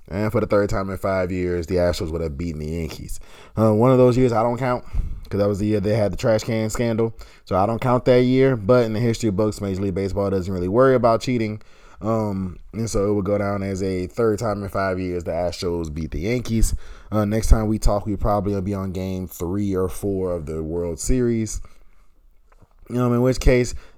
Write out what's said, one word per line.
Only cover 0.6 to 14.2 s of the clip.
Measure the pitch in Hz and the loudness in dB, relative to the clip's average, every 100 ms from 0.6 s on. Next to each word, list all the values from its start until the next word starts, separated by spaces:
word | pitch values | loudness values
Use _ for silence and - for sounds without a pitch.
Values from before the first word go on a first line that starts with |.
| 101 | 2
time | 104 98 | 0 -4
in | 92 | -4
five | 101 95 90 | -2 0 -2
years, | 92 87 87 80 | -2 -2 -2 0
the | 90 | 2
Astros | 87 80 85 | 2 0 -4
would | 80 | -4
have | 80 69 | -4 -6
beaten | 85 78 | -6 -6
the | 76 | -6
Yankees. | 85 80 - - - - - - - | -6 -6 -8 -12 -12 -14 -20 -8 2
Uh, | 110 | 4
one | 107 127 | 4 6
of | 127 | 6
those | 127 120 | 6 6
years | 127 | 4
I | 113 | 2
don't | 120 120 | 0 0
count, | 131 123 - - - - - | -2 -2 -4 -4 -4 -6 -4
'cause | 98 | 0
that | 101 | 2
was | 98 | 2
the | 104 | 0
year | 104 | 0
they | 101 110 | 2 2
had | 101 | 0
the | 87 | 0
trash | 120 110 | 0 0
can | - 110 110 | 0 -2 -2
scandal. | - 117 110 113 - - - - | -2 0 0 -2 -4 -16 -16 -2
So | 92 | 0
I | 104 | 2
don't | 113 | 0
count | 131 123 | 2 2
that | 127 127 | 4 4
year. | 123 131 135 | 6 4 4
But | 123 101 123 | 2 4 4
in | 113 | 4
the | 107 | 0
history | 120 110 113 | 0 0 0
of | 92 | 2
books, | 107 101 | 0 -2
Major | 101 92 | -4 -2
League | 101 | -2
Baseball | 90 98 92 101 | -2 -2 -2 0
doesn't | 95 90 | -2 -2
really | 92 90 | -4 0
worry | 113 135 | 4 6
about | 127 117 113 | 6 4 2
cheating. | - 123 110 107 - - - - | 0 -2 -2 -6 -14 -20 -20 -8
Um, | 107 113 107 95 92 80 - | -2 -2 -2 -4 -6 -10 -12
and | 98 113 | -8 -4
so | 104 101 | 0 0
it | |
would | 104 | 0
go | 98 101 | 0 0
down | 101 101 | 0 -2
as | 98 95 | -4 -4
a | 98 92 90 | -2 -4 -4
third | - | 0